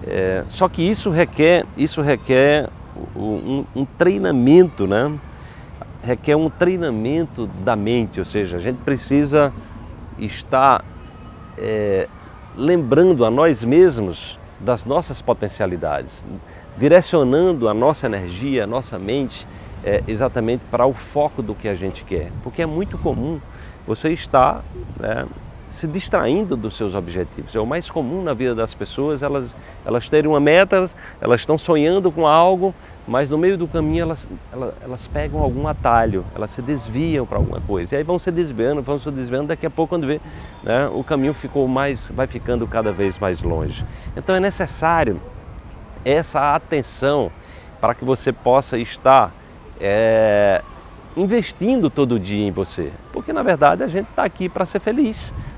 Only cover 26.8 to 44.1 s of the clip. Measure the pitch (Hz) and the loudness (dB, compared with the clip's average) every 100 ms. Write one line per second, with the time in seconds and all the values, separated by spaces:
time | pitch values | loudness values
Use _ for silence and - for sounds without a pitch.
26.8 | 104 95 87 90 87 - 76 110 110 160 | -4 -4 -4 -6 -6 -8 -6 -4 -2 -4
27.8 | - 165 127 185 175 117 127 113 113 - | -6 -6 -4 -4 -4 -2 -2 0 -4 -6
28.8 | 101 - 147 143 139 143 120 - - - | -8 -4 -2 -2 -2 -4 -6 -12 -20 -12
29.8 | - 120 - 151 151 147 143 170 196 196 | -4 -2 2 2 4 4 6 6 6 2
30.8 | 185 - - - - 120 - 156 - 156 | 0 -6 -20 -6 2 2 2 0 2 4
31.8 | 147 190 180 160 156 156 180 185 190 - | 4 4 2 2 4 6 6 4 -2 -4
32.8 | - - - 123 143 151 180 190 165 170 | -18 -18 -2 -2 0 2 2 0 -2 -2
33.8 | 156 165 165 160 - - - 127 123 - | 0 0 -2 -6 -10 -16 -14 -10 -8 -10
34.8 | 120 127 - 147 151 147 143 127 151 151 | -12 -12 -8 -6 -4 -2 0 0 -4 0
35.8 | 127 117 113 98 87 - 104 - 120 147 | 4 6 4 0 -4 -8 -8 -8 -4 -6
36.8 | 110 120 165 147 117 - - 82 87 95 | -4 -4 0 -2 -2 -2 -2 -2 -4 -4
37.8 | 87 139 156 175 185 170 165 113 120 147 | -2 -4 -2 -2 -2 -2 -2 0 0 0
38.8 | 127 143 151 135 120 131 147 165 160 151 | -2 -4 -4 -6 -4 -4 -2 -4 -4 -2
39.8 | 160 175 139 151 - - - - 107 120 | -2 -2 -2 -4 -6 -14 -16 -10 -2 0
40.8 | 139 104 131 147 135 147 131 143 131 131 | 0 -2 -2 0 0 -2 -4 0 2 2
41.8 | 143 131 - 123 131 120 - 120 110 113 | 0 -4 -8 -4 -4 -4 -4 -2 0 0
42.8 | 107 92 101 90 98 82 85 82 78 - | 0 0 -2 0 -2 -2 -2 -2 -4 -6
43.8 | - - - | -10 -10 -12